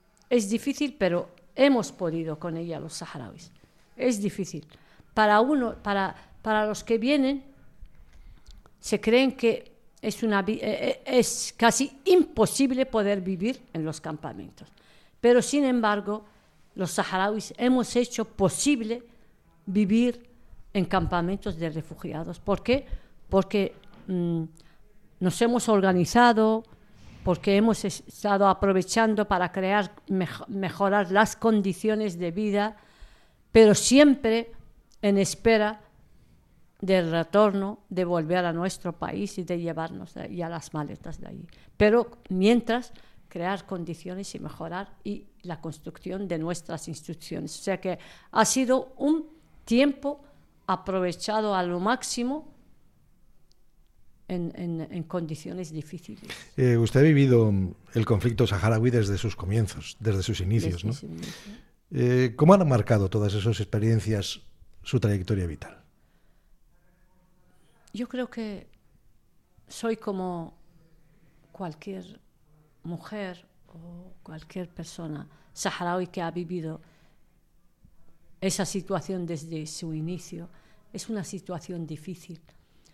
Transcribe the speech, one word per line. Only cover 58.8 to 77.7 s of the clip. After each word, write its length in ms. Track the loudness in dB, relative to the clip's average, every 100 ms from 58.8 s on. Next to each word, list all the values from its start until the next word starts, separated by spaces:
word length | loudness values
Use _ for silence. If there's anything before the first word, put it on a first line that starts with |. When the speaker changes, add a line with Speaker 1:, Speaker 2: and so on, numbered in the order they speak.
| 2
Speaker 2:
desde 280 | 2 2 0
sus 180 | -2 -6
comienzos, 600 | -2 0 0 -4 -14 -6
desde 240 | -2 0
sus 160 | 0 -2
inicios, 440 | 0 0 0 -2
Speaker 1:
Desde 40 | -4
Speaker 2:
¿no? 60 |
Speaker 1:
su 120 | -6 -8
inicio. 480 | -12 -12 -14 -18 -20 -20 _ -8
Speaker 2:
Eh, 420 | 0 2 4 2 4
¿cómo 180 | 6
han 140 | 8 6
marcado 420 | 2 4 2 2
todas 240 | 0 0
esas 260 | 0 0 -2
experiencias 840 | -2 0 2 2 0 -2 -4 -8 -14 -20 -20 -20
su 160 | -4 0
trayectoria 480 | 2 0 0 -2 -2
vital? 360 | -6 -14 -20 _ _ _ _ _ _ _ _ _ _ _ _ _ _ _ _ _ _ _ _ _
Speaker 1:
Yo 140 | -10 -8
creo 220 | -6 -8
que 380 | -8 -10 -10 -16 _ _ _ _ _ _ _ _ _ -20
soy 300 | -8 -6 -6
como 560 | -6 -6 -6 -8 -10 -16 -20 -20 _ _ _ _ _ _ _
cualquier 680 | -12 -12 -12 -14 -14 -14 -20 _ _ _ _ _ _
mujer 640 | -12 -12 -10 -10 -10 -12 _ _ _
o 460 | -20 -18 -18 -18 -20
cualquier 440 | -18 -18 -14 -12 -12
persona 580 | -12 -14 -12 -10 -10 -12 -20 _
saharaui 540 | -8 -6 -4 -4 -4 -4
que 140 | -6
ha 100 | -6
vivido 500 | -6 -6 -8 -8 -12 -16 _ _ _ _ _ _ _ _